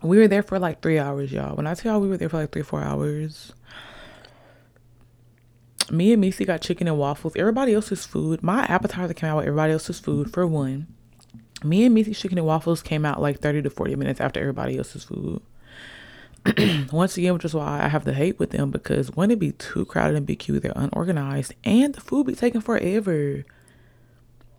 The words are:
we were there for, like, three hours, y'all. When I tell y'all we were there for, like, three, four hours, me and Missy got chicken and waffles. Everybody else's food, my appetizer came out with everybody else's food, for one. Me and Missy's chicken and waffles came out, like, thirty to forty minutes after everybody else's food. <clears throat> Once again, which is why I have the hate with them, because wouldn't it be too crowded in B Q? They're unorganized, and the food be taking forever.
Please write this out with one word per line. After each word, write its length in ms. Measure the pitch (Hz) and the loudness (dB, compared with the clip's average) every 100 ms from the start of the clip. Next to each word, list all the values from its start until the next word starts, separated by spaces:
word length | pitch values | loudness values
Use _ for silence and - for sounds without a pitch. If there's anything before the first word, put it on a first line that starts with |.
we 160 | 160 196 | 4 8
were 100 | 220 | 8
there 140 | 196 | 6
for, 160 | 202 190 | 2 -2
like, 240 | 180 - | -2 -2
three 160 | 165 156 | 0 2
hours, 340 | 143 139 139 | 0 -4 -4
y'all. 240 | 131 139 143 | -4 -4 -4
When 100 | 151 | -4
I 60 | |
tell 200 | 170 233 | -4 0
y'all 80 | 214 | 0
we 60 | 196 | 0
were 100 | 185 | 0
there 100 | 165 | -2
for, 80 | 160 | -2
like, 160 | 151 | -4
three, 100 | 160 | -6
four 200 | 147 151 | -6 -4
hours, 720 | 147 143 147 147 156 156 - - - - - - - - - - - - _ _ _ - - _ _ _ _ _ _ - - | -4 -2 -2 -4 -6 -10 -18 -20 -20 -20 -20 -20 -20 -20 -20 -20 -20 -20 _ _ _ -20 -20 _ _ _ _ _ _ -10 -4
me 220 | 160 190 | 2 4
and 80 | 226 | 4
Missy 240 | 190 190 | 4 0
got 160 | 190 165 | -2 -2
chicken 280 | - 175 175 | -4 -4 -2
and 100 | 151 | 0
waffles. 340 | 139 147 160 - | -2 -2 -4 -2
Everybody 360 | 196 233 269 | 0 2 2
else's 320 | 214 214 190 | 2 0 -6
food, 380 | - - 156 165 | -6 -4 -2 -2
my 220 | 165 214 | 0 0
appetizer 500 | - 180 - - 180 | 0 0 0 -4 -6
came 160 | 170 160 | -4 -2
out 60 | 156 | 0
with 100 | - | 0
everybody 260 | 147 156 | 0 2
else's 260 | 160 - 151 | 0 -2 -8
food, 320 | - 147 143 | -4 -2 -2
for 160 | - 175 | -2 0
one. 420 | 156 135 135 160 - _ _ - - - - | 0 -2 -4 -8 -16 _ _ -20 -20 -20 -8
Me 240 | 147 175 247 | 0 4 6
and 80 | |
Missy's 260 | 220 220 208 | 6 4 -2
chicken 160 | - 180 | -4 0
and 100 | 160 | 2
waffles 360 | 160 170 165 | 2 2 -2
came 240 | - 156 151 | 0 -2 0
out, 160 | 139 | 0
like, 180 | 143 139 | -2 0
thirty 220 | 151 147 | 0 0
to 80 | 139 | -2
forty 260 | - - 139 | -4 -4 -2
minutes 240 | 135 131 | -2 -2
after 200 | 135 - | -2 -2
everybody 360 | 139 131 127 131 | -4 -2 -4 -4
else's 280 | 131 - | -6 -10
food. 360 | - - - 85 - - - - - - - - - - | -12 -8 -6 -8 -10 -20 -20 -20 -20 -20 -20 -20 -20 -4
<clears throat> 480 | - - 208 160 135 | 0 4 4 2 0
Once 240 | 151 190 - | 2 2 2
again, 160 | 180 | 2
which 140 | 180 165 | 2 0
is 80 | |
why 280 | 156 147 147 | -2 -2 0
I 60 | - | 2
have 160 | 151 | 2
the 80 | - | 0
hate 260 | 135 160 - | 0 0 0
with 120 | - | -2
them, 200 | - 143 | 0 -2
because 400 | - - - 131 | -2 -2 -2 0
wouldn't 200 | - 196 | 0 2
it 60 | 233 | 2
be 140 | 156 | 0
too 340 | - - - - | -4 -6 -4 -2
crowded 300 | - 151 151 | 0 2 0
in 80 | 143 | -2
B 100 | - | -4
Q? 240 | - 143 | -2 -2
They're 120 | - - | -2 -2
unorganized, 800 | 139 - 170 165 139 139 131 - | -2 0 0 0 -2 -4 -6 -6
and 300 | - 214 285 | 2 4 4
the 80 | 269 | 0
food 240 | - 262 262 | -2 0 0
be 80 | |
taking 260 | 254 240 233 | 0 0 0
forever. 840 | 214 226 180 208 202 160 147 139 139 - - - - _ _ _ _ - - | 0 0 0 0 0 0 0 -4 -8 -18 -20 -20 -20 _ _ _ _ -20 -20